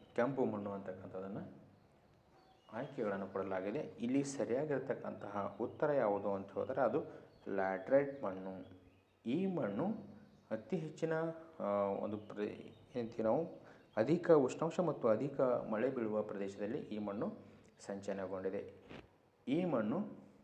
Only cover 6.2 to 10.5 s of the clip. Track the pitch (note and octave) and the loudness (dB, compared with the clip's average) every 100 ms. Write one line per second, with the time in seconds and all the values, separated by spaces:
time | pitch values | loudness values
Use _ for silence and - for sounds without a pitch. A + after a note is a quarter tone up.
6.2 | G2+ G2 G2 G#2 G2+ C3+ A#2+ C#3 - - | 2 -2 -2 -4 -2 2 4 2 -2 -10
7.2 | - - - G2+ F#2+ F#2+ - C3+ C#3+ - | -18 -14 -4 0 0 0 4 4 4 -2
8.2 | G2+ F#2+ F#2+ F#2+ F2+ - - - _ _ | -4 -4 -6 -10 -12 -16 -20 -20 _ _
9.2 | A2+ D3 F#3+ E3+ G#2+ G2+ F3+ A3 - - | -2 0 0 0 0 0 0 -2 -6 -16
10.2 | - - - | -20 -20 -6